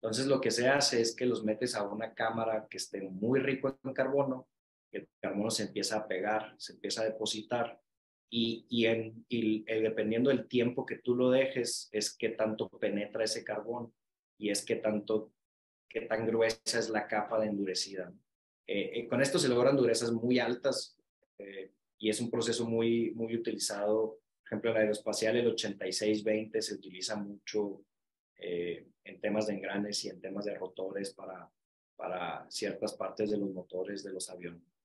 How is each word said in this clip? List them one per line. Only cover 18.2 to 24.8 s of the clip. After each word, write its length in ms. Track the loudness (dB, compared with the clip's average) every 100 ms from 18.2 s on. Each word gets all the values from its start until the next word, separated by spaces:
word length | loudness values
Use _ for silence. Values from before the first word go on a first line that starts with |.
| _ _ _ _ -4
Eh, 240 | -2 -2
eh, 140 | -4 -2
con 120 | 2
esto 180 | 2 4
se 100 | 4
logran 280 | 6 6 6
durezas 360 | 4 4 2
muy 260 | 0 4 4
altas, 580 | 2 0 0 0 -6 _ _ _ _ _
eh, 340 | -12 -12 -12 _ _ _
y 120 | 0
es 100 | 0
un 100 | 0
proceso 380 | 0 0 0 0
muy, 420 | 2 4 4 2
muy 240 | -2 -2 -2
utilizado. 840 | -2 -2 -4 0 2 2 2 -4 _ _
Por 60 | -8
ejemplo, 220 | -2 0
en 40 |
la 60 | 4